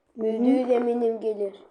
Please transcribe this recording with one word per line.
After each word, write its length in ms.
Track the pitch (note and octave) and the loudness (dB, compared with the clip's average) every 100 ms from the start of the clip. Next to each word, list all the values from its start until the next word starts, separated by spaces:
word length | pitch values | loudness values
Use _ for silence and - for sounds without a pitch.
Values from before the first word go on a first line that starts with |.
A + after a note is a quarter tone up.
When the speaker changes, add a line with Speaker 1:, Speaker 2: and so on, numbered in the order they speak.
| _ A#3 | _ -6
Speaker 1:
Hı 40 | |
hı. 40 | A3 | -4
Speaker 2:
Yüzde 200 | A3+ B3 | 0 2
yüz 240 | C4 B3 | 2 2
eminim 500 | A#3+ A#3+ A#3+ A#3 A3+ | 2 2 0 0 -2
gelir. 440 | A3 G#3 G3+ - - | -4 -4 -6 -8 -20